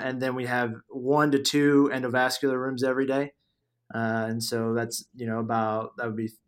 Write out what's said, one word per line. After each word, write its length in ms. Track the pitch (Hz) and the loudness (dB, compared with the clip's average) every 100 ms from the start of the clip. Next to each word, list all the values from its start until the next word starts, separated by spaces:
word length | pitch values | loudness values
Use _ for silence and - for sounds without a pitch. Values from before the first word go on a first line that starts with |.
and 180 | 131 131 | -2 -4
then 140 | 131 127 | -4 -4
we 100 | 120 | -2
have 280 | 123 120 107 - | -2 -2 -6 -12
one 440 | 135 127 147 147 | -6 2 4 4
to 100 | 139 | 2
two 480 | 143 147 143 143 143 | 2 4 6 6 6
endovascular 680 | 131 127 127 127 - 139 127 | 2 0 2 2 0 0 0
rooms 240 | 131 123 | -2 -2
every 220 | 131 127 135 | 0 0 0
day. 260 | 135 143 - _ _ _ _ _ | 0 -2 -8 _ _ _ _ _
Uh, 340 | 113 113 113 113 | -4 -2 -2 -2
and 160 | 113 | -4
so 280 | 113 117 113 | -2 -2 0
that's, 320 | 117 117 - - 127 | -2 -2 -8 -12 -10
you 100 | 113 | -6
know, 140 | 113 | -4
about, 560 | 113 113 110 110 113 - | -2 0 0 -2 -6 -6
that 100 | 120 | -6
would 80 | |
be 160 | 110 110 - | -4 -6 -8